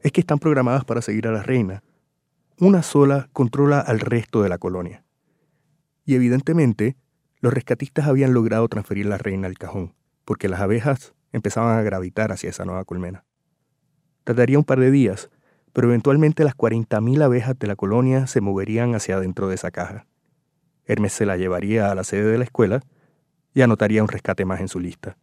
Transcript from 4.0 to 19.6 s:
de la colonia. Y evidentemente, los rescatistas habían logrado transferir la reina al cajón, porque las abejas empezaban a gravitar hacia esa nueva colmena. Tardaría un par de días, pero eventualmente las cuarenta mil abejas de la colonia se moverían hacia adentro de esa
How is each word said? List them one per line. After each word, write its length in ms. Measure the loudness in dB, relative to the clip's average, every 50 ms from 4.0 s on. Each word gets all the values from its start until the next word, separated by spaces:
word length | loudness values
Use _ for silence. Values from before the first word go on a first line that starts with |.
| 0 0 -2 -2 -2 _ 0 0
de 80 | 0 0
la 80 | -2
colonia. 480 | -4 -6 -6 -6 -6 -8 -10 -12 -18 _ _ _ _ _ _ _ _ _ _ _ _ _ _ _ _ _ _ _ _ _
Y 100 | 0 2
evidentemente, 840 | 2 4 2 2 0 0 0 2 2 4 2 2 2 -2 -2 -2 _ _ _ _ _ _ _ _ _
los 140 | 0 0 0
rescatistas 540 | 0 -2 -4 -4 -4 -4 -6 _ -2 0
habían 260 | 2 2 4 4 4 4
logrado 340 | 4 2 2 2 0 0
transferir 380 | 0 -2 -6 -6 -6 -6 -4 -4
la 120 | -4 -4
reina 300 | -4 -4 -6 -6 -4 -6
al 100 | -8 -10
cajón, 360 | -10 -14 -10 -10 -10 -10 -10 _ _ _ _ _ _ _
porque 240 | -8 -6 -4 -2 -4
las 100 | -2 -2
abejas 540 | 0 0 0 0 2 0 -2 -2 -4 -16 _ _ _ _
empezaban 460 | -8 -6 -4 -4 -2 0 0 2 2
a 40 | 2 0
gravitar 480 | -2 -4 -4 -8 -6 -4 -4 -4 -4 -4
hacia 160 | -6 -8 -10
esa 160 | -10 -10 -10
nueva 180 | -8 -8 -8 -10
colmena. 400 | -8 -10 -8 -8 -10 -12 -14 _ _ _ _ _ _ _ _ _ _ _ _ _ _ _ _ _ _ _ _ _
Tardaría 320 | -4 2 2 4 4 4
un 80 | 2 4
par 140 | 2 2 2
de 120 | 4 4
días, 380 | 4 4 4 2 0 -4 -12 -20 _ _ _ _ _ _ _ _
pero 160 | _ 0 2
eventualmente 560 | 2 2 2 2 2 2 4 4 2 4 2 0
las 120 | 0 2
cuarenta 440 | 0 -2 0 0 -2 -2 _ -2 -2
mil 220 | 0 0 2 2
abejas 360 | 4 4 2 2 0 -2 -4
de 100 | -4 -4
la 80 | -6 -6
colonia 500 | -4 -4 -2 0 2 2 2 2 0 0
se 140 | 0 -2 -2
moverían 540 | 0 0 -2 -2 -4 -2 -2 -2 0 0 -2
hacia 200 | -2 -2 -2 -2
adentro 320 | -2 -2 -4 -4 -4 -4
de 80 | -4 -4
esa 160 | -6